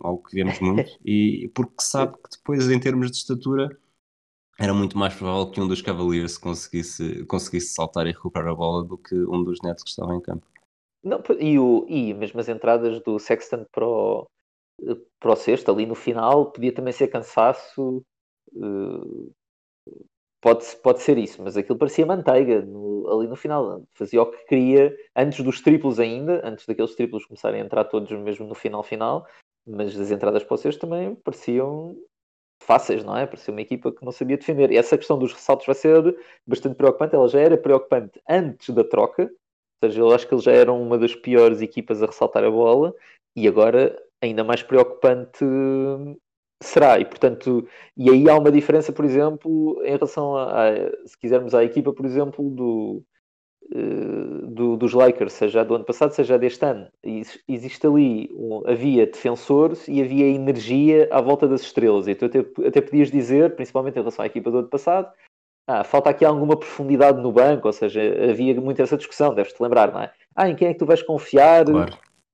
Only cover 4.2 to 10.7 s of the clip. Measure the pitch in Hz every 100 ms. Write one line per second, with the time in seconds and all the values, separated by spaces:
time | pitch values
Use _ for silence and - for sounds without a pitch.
4.2 | _ _ _ - 101 101 98 101 98 -
5.2 | 92 95 95 - 92 92 - 87 90 85
6.2 | 85 - 87 82 - 87 82 - 82 -
7.2 | - 92 - 87 - - 82 87 82 85
8.2 | 90 85 82 82 85 85 85 92 - 90
9.2 | 87 90 87 87 87 85 - - 87 87
10.2 | - 85 - _ _